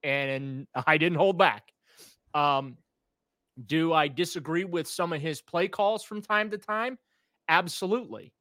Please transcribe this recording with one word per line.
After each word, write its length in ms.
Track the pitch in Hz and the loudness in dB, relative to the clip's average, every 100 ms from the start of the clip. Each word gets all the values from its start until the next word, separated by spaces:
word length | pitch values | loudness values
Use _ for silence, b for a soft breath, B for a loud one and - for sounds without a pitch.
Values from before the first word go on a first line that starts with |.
And 640 | 143 139 139 135 139 135 - 127 | -2 -2 -2 -4 -6 -10 -8 -4
I 220 | 127 156 | 2 4
didn't 200 | 165 160 | 4 4
hold 180 | 196 180 | 4 6
back. 360 | 185 107 _ _ B B B B _ | 4 4 _ _ B B B B _
Um, 440 | 151 147 139 135 123 _ _ _ _ _ _ _ - 107 | 0 2 2 -2 -12 _ _ _ _ _ _ _ -20 -4
do 280 | 156 165 | 0 4
I 140 | 160 147 | 4 2
disagree 560 | 131 170 175 151 165 190 | 0 -4 -4 -4 -4 -2
with 220 | 170 156 | -4 -4
some 260 | - 175 | -4 -4
of 80 | 160 | -2
his 200 | 160 147 | -4 -8
play 260 | _ 170 196 | _ -2 -2
calls 340 | - 202 214 | 2 0 0
from 180 | - 208 | -6 -12
time 300 | 208 208 214 | 0 0 0
to 60 | 202 | -6
time? 400 | - 214 240 262 _ _ _ _ - | -6 -4 -4 -8 _ _ _ _ 2
Absolutely. 840 | 165 175 - 185 226 196 104 143 _ | 2 2 -4 -2 -2 -4 -14 -16 _